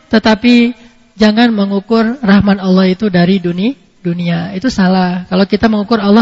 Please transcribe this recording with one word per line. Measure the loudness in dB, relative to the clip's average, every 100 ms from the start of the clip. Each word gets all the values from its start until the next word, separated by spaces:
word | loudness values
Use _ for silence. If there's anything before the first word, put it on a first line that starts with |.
| -4
tetapi | -2 0 0 2 2 2 -4 -16 _ _ -2
jangan | 0 2 0
mengukur | 0 -2 -4 -2 -2 -2 -2
rahman | 2 2 2 0
Allah | 0 2 2
itu | 0 -2
dari | 0 0 0
duni-, | -2 -4 -4 -6 _ _ -8
dunia. | -6 -4 -4 -6
Itu | -6 -4
salah. | 0 0 0 -2 -4 -4
Kalau | -2 0
kita | 0 0
mengukur | -2 -2 -2
Allah | 2 2